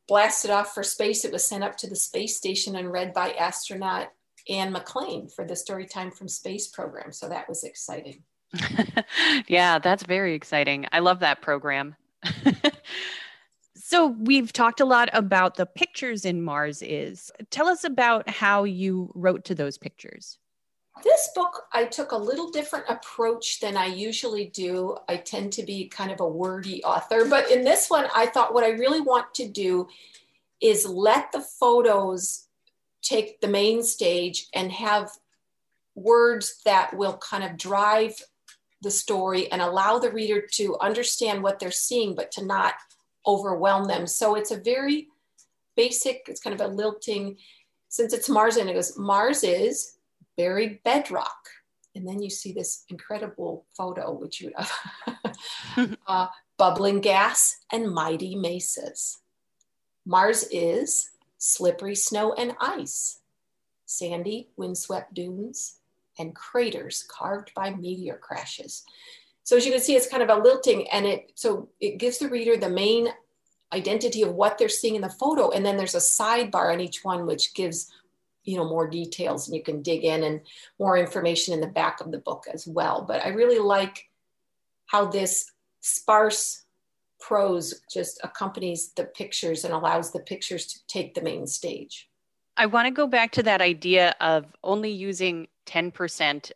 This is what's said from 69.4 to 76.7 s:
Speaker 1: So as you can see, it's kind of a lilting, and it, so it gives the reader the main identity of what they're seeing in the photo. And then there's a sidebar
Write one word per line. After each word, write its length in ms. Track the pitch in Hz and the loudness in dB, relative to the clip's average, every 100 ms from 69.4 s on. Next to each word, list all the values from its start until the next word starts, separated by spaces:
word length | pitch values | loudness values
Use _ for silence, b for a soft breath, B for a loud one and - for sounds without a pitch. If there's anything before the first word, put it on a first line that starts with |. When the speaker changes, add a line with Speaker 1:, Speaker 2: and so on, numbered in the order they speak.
| - | 4
Speaker 1:
So 100 | 247 | 4
as 80 | |
you 60 | 254 | 4
can 100 | 254 | 2
see, 140 | 254 | 4
it's 140 | 262 254 | 4 4
kind 160 | 262 | 0
of 40 | 226 | 4
a 140 | 208 | 8
lilting, 460 | 226 269 262 202 - | 8 6 4 2 2
and 160 | 208 202 | 0 0
it, 240 | 190 - - | -2 -6 -4
so 320 | 151 202 - - | -2 -2 -4 -6
it 180 | 208 196 | -6 -2
gives 200 | 247 247 | -2 -2
the 100 | 285 | -2
reader 280 | 247 226 226 | 0 2 2
the 120 | 190 | 2
main 420 | 180 208 233 233 - _ _ _ _ - | 2 4 4 2 -4 _ _ _ _ -8
identity 500 | 190 190 220 240 220 | -4 0 0 0 2
of 120 | 190 | 0
what 240 | 175 208 208 | 4 2 4
they're 100 | 226 | 0
seeing 280 | - 233 214 | 2 0 -2
in 60 | |
the 60 | 190 | -4
photo. 420 | - 277 302 202 | -2 0 4 2
And 140 | 196 | 2
then 120 | 202 196 | 0 0
there's 180 | 185 | 0
a 40 | 175 | 0
sidebar 760 | - - 220 233 214 185 175 | 2 2 2 2 2 0 2